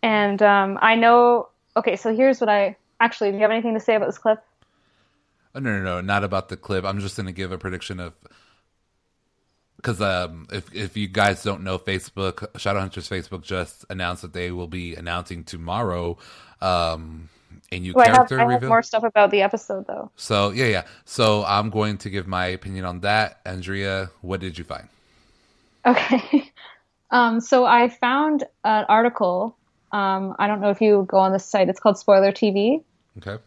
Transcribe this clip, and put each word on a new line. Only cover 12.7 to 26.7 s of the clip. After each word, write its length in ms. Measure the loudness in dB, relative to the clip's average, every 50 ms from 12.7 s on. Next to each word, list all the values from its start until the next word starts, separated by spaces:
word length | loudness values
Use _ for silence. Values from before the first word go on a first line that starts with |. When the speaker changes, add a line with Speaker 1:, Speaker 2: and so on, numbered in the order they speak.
| -2 -2 -4 -6 -8 -12 -12 -8
Speaker 2:
Facebook 320 | -8 -8 -8 -10 -12 -14 -10
just 420 | -8 -6 -6 -6 -8 -10 _ -16 _
announced 320 | -10 -8 -6 -6 -8 -8 -12
that 100 | -14 -10
they 200 | -8 -8 -8 -6
will 160 | -8 -10 -10
be 260 | -10 -10 -10 -10 -12
announcing 480 | -12 -10 -8 -8 -8 -8 -10 -12 -14 -14
tomorrow, 760 | -14 -14 -14 -10 -8 -6 -4 -4 -4 -4 -4 -4 -6 -8 _ -14 -20 -20 -20 -20 -20 _ _
um, 680 | -2 0 0 0 0 -2 -4 -6 -10 -14 -16 -18 -20 -20 _ _ _ _ -20 -20 _ _ -12
a 80 | -10
new 140 | -8 -2 4
Speaker 1:
Well, 100 | 4 6
I 40 | 8
have, 40 | 8 6 6 4
Speaker 2:
character 80 | 2 0
Speaker 1:
I 40 | 2
have 60 | 2
Speaker 2:
reveal. 180 | 2 0 0 2
Speaker 1:
more 140 | 0 0 0
stuff 180 | 0 -4 -2 -2
about 300 | 0 4 4 4 4 4
the 100 | 2 0
episode, 460 | 0 -2 -4 -8 _ -12 -12 -10 -12
though. 240 | -12 -12 -12 -16 _
Speaker 2:
So, 360 | _ -6 -2 0 0 0 0
yeah, 160 | 0 0 0
yeah. 160 | 0 0 -2 -4 -8 -16 -20 _
So 380 | _ -4 0 2 2 2 2 0
I'm 260 | 0 0 0 0 -2
going 280 | -2 -2 -2 -2 -4 -6
to 120 | -10 -8
give 180 | -8 -8 -8 -6
my 180 | -4 -4 -4
opinion 380 | -4 -6 -8 -10 -12 -10 -8 -8
on 160 | -8 -8 -6
that. 400 | -2 0 0 0 0 -2 -6 _ _
Andrea, 680 | -12 -10 -10 -8 -8 -6 -6 -4 -4 -4 -4 -6 -8 _ _
what 180 | -10 -8 -8 -6
did 180 | -6 -10 -12
you 60 | -12 -14
find? 240 | -12 -14 -14 -14 -20 _ _ _ _ _ _ _ _ _ _ _ _ _ _ _ _ _ _ _
Speaker 1:
Okay. 680 | 2 2 2 2 2 0 0 0 2 0 0 0 0 _
<laughs> 60 | _ -20 -20